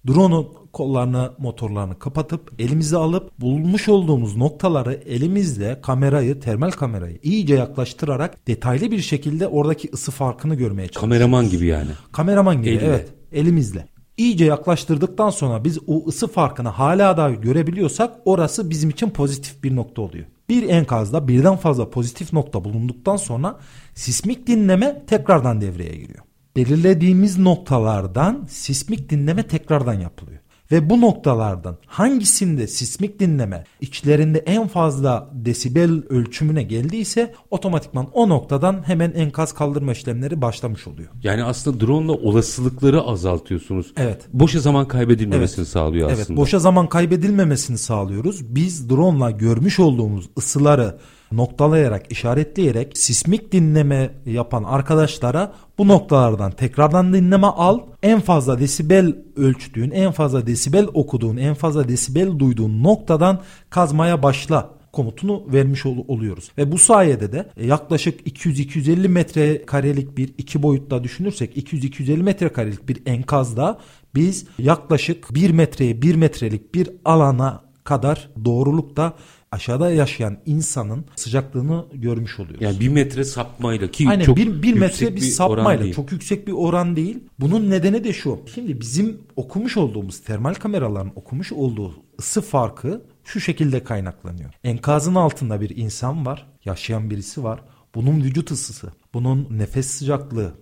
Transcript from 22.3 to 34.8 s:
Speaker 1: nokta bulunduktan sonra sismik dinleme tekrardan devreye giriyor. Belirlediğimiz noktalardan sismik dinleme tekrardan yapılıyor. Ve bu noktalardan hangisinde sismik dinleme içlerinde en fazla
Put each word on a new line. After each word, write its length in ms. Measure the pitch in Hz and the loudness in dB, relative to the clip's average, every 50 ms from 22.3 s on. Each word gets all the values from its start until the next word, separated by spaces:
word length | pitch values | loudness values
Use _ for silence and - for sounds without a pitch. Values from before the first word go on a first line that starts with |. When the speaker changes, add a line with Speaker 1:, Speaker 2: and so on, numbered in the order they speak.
| 160 | -2
Speaker 1:
nokta 300 | 156 - - - 117 90 | -2 -2 -2 -6 -6 -6
bulunduktan 540 | 104 104 113 117 123 120 - - 196 202 | -4 -6 -4 -4 -6 -6 -4 -4 -4 -2
sonra 420 | 196 196 - 120 117 143 196 277 - - - - - - - - | -2 -4 -6 -6 -4 -4 -6 -6 -10 -20 -20 -20 -20 -20 -20 -16
sismik 520 | - - 127 120 - - 202 254 247 - | -10 -6 -4 -4 -2 -2 -4 -4 -4 0
dinleme 560 | - 240 220 208 190 185 185 240 285 285 285 - | 0 2 4 4 4 4 4 2 0 -2 -4 -2
tekrardan 540 | - 220 208 135 - 185 151 123 123 113 107 | 0 0 0 4 4 4 4 4 2 0 0
devreye 340 | 104 95 87 85 87 80 80 | -2 -4 -4 -6 -10 -10 -10
giriyor. 240 | 78 - - - - _ _ _ _ _ _ _ | -12 -14 -16 -20 -20 _ _ _ _ _ _ _
Belirlediğimiz 840 | 127 127 120 147 160 165 185 190 156 170 180 185 185 196 208 180 | -2 2 2 2 4 6 4 4 6 4 4 6 6 4 2 2
noktalardan 1080 | 185 190 185 170 - - - 139 123 110 110 110 101 95 92 92 120 151 196 247 285 208 131 | 4 4 4 4 2 0 0 0 2 2 0 0 -2 -4 -4 -2 0 0 0 0 -4 -8 -12
sismik 600 | - - - - 135 - - - 220 226 139 - | -14 -12 -6 -6 -6 -4 -4 -6 -6 -6 -4 -2
dinleme 340 | 151 147 139 151 170 202 - | -2 0 0 0 0 -2 -2
tekrardan 460 | - 165 156 - - 156 143 131 120 110 98 | -2 -4 -6 -2 0 0 0 0 0 -2 -4
yapılıyor. 400 | 90 87 - - 82 73 - - _ _ _ _ _ _ | -6 -8 -12 -16 -20 -20 -20 -20 _ _ _ _ _ _
Ve 180 | 151 170 156 156 | 2 2 4 4
bu 120 | 226 240 | 4 6
noktalardan 760 | 240 220 - - - 151 123 113 110 104 95 90 85 90 85 - _ | 6 4 4 2 0 0 2 2 0 -2 -2 -4 -8 -12 -12 -12 _
hangisinde 840 | _ - - 143 262 277 247 202 - - - 202 175 156 135 110 | _ -2 0 2 2 2 2 0 0 0 0 0 0 0 -2 -4
sismik 520 | - - - 127 - - - 190 202 202 - | -4 -6 -8 -8 -8 -4 -4 -6 -6 -2 -2
dinleme 440 | 196 175 156 135 117 101 92 85 - _ _ _ | 0 0 2 0 -2 -4 -6 -10 -14 _ _ _
içlerinde 580 | 139 131 - - - 143 151 147 156 156 156 160 | -12 -12 -10 -4 2 2 4 4 4 2 2 0
en 280 | - 165 190 226 226 | 0 0 0 0 0
fazla 600 | - - 180 | -2 0 0